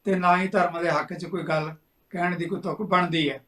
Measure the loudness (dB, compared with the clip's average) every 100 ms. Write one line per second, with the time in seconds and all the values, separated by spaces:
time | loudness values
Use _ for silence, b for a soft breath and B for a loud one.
0 | -2 2 4 4 2 2 2 2 0 0
1 | -2 -8 -8 -6 -2 -2 -2 -8 _ _
2 | _ -4 -2 -2 -4 -4 -4 -6 2 2
3 | 4 2 0 -2